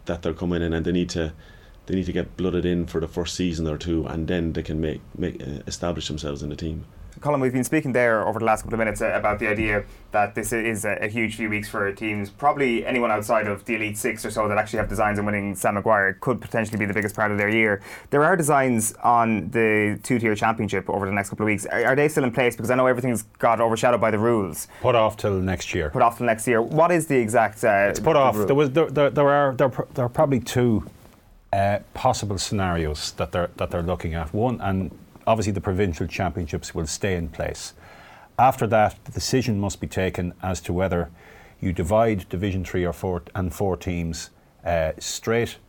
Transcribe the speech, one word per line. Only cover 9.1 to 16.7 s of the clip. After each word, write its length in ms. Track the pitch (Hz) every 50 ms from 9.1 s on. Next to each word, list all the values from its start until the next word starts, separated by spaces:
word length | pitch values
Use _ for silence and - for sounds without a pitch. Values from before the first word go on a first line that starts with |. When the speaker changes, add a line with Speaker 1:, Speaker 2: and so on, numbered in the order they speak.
| 92
Speaker 2:
about 260 | 104 107 107 104 104
the 80 | 113 107
idea 380 | 104 110 110 107 107 104 101 - - - - -
that 240 | - 107 104 101 -
this 160 | 117 110 110
is 320 | 117 113 110 117 113 101 104
a, 140 | 107 101 -
a 60 | 107 110
huge 280 | 107 120 113 113 110 110
few 120 | 117 107
weeks 200 | 107 104 104 -
for 200 | - 113 101 98 98
teams. 360 | - 113 107 104 104 101 95
Probably 560 | - - 143 143 151 143 143 127 117 110 -
anyone 240 | 127 123 123 120 113
outside 380 | 107 104 104 107 120 110 107 104
of 160 | 101 98 -
the 120 | - 113
Elite 220 | 110 110 107 104 104
Six 280 | - 120 113 110 -
or 60 | 113
so 180 | - 113 107 104
that 80 | 104 104
actually 220 | 110 - - 110
have 100 | 104 -
designs 280 | 101 101 110 107 104 101
on 80 | 101
winning 300 | 104 104 104 98 101 98
Sam 200 | 90 - 120 101
Maguire 420 | 101 92 117 110 104 98 95 95 -
could 220 | - 139 123 104
potentially 360 | - - - 117 110 104